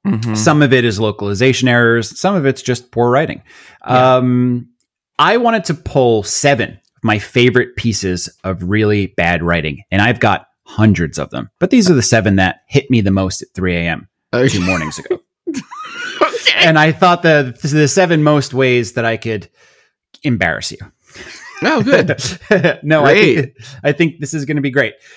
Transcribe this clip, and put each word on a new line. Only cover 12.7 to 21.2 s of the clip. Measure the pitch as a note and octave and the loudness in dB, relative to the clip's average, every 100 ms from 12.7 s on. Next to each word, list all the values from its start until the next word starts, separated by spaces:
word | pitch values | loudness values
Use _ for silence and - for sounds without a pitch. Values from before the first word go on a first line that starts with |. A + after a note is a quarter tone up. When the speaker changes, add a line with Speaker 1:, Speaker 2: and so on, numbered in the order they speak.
| C#3 - | -2 0
Speaker 2:
me | A#2+ | 0
the | G2 | 2
most | F#2+ F#2+ - | 0 -2 -6
at | - | -12
three | - F2+ F2 | -6 -4 -2
A | |
M | E2+ D#2 - _ _ | -4 -6 -10 _ _
Speaker 1:
Okay. | B2 B2+ | 0 0
Speaker 2:
two | G#2 | 0
mornings | F2+ F2+ D2+ - | -2 -4 -6 -10
ago. | - F4+ _ _ - | -10 -10 _ _ -12
Speaker 1:
<laughs> | C#4 - - C6+ - - - | -12 -12 -16 -16 -14 -10 -4
Okay. | D#5 A#4 - E3 E3 | -4 -2 -4 0 2
Speaker 2:
And | D#3 | 4
I | D#3 | 2
thought | D3+ F3+ F3 | 2 2 2
the, | E3+ D3+ C3 A#2 | 2 2 0 -4
the | D3 D3+ D3 | -2 0 2
seven | F#3+ F3+ E3 | 2 2 2
most | D3+ D3+ C3+ | 2 2 0
ways | B2 C3 B2 A2+ | 0 2 2 0
that | - | -4
I | A2+ A2+ | -4 -4
could | A2+ A2 F2+ _ _ _ _ _ _ _ | -4 -8 -10 _ _ _ _ _ _ _
embarrass | D3 A#2 F2 B1+ - | -4 -2 -2 -2 -6
you. | - - _ _ - | -12 -18 _ _ -20